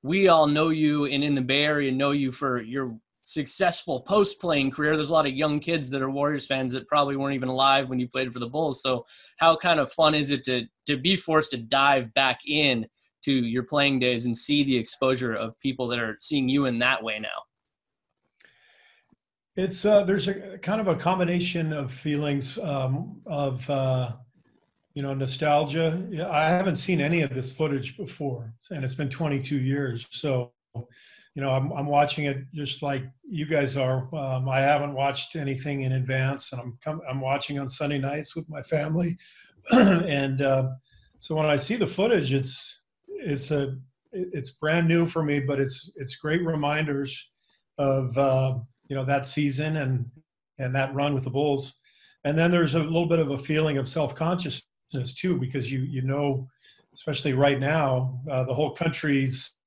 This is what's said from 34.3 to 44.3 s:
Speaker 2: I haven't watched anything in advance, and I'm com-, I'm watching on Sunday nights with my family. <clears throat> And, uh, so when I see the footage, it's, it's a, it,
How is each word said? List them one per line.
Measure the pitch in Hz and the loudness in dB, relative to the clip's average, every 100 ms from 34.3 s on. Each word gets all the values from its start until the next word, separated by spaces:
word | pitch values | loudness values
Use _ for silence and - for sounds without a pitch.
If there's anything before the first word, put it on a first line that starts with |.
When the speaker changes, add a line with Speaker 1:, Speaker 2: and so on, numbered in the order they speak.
| 131 131 | -4 0
Speaker 2:
I | 131 | 2
haven't | 139 147 143 | 4 4 2
watched | 135 139 135 - | 0 0 0 -6
anything | 170 139 135 147 139 | -6 -4 -4 -4 -4
in | 131 | -2
advance, | 131 131 131 131 139 - | -2 0 0 0 -2 -6
and | 123 | -8
I'm | 120 117 | -12 -10
com-, | 156 156 135 | -8 -8 -6
I'm | 135 | -6
watching | 131 143 143 143 | -2 -2 -2 -6
on | 135 | -6
Sunday | - 147 143 | -4 -2 -2
nights | 135 147 151 170 | -2 -4 -8 -10
with | 151 | -10
my | 151 | -12
family. | - 156 151 160 175 175 - - | -2 -2 0 0 -2 -4 -10 -20
<clears throat> | - _ - | -20 _ 2
And, | 247 202 175 175 139 139 135 | 6 8 6 4 0 0 2
uh, | 139 135 131 131 _ _ _ _ | 2 2 2 -6 _ _ _ _
so | - | -6
when | 156 151 | 0 2
I | 147 | 2
see | - | 0
the | 233 190 | 0 -2
footage, | - 214 220 127 | 0 2 2 2
it's, | 135 131 - - - _ _ - | 0 -2 -6 -12 -18 _ _ -16
it's | 403 240 139 - | -10 -6 -6 -2
a, | 151 139 135 - _ _ | -2 -2 -6 -14 _ _
it, | 190 180 | -8 -6